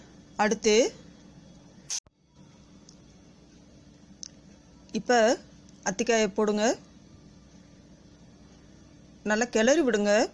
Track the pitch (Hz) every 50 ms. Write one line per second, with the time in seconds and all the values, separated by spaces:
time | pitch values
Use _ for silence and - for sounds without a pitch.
0 | - - - - - - - - 208 214 220 220 - 226 214 220 277 440 - -
1 | - - - - - - - - - - - - - - - - - - - -
2 | - - _ _ _ _ _ - - - - - - - - - - - - -
3 | - - - - - - - - - - - - - - - - - - - -
4 | - - - - - - - - - - - - - - - - - - - 220
5 | - - 247 240 220 226 294 - - - - - - - - - - - 190 -
6 | 233 - 233 220 220 202 190 - 214 208 208 208 214 240 359 - - - - -
7 | - - - - - - - - - - - - - - - - - - - -
8 | - - - - - - - - - - - - - - - - - - - -
9 | - - - - - 202 214 214 240 240 - 226 220 240 285 339 311 247 214 202
10 | 208 208 208 214 294 -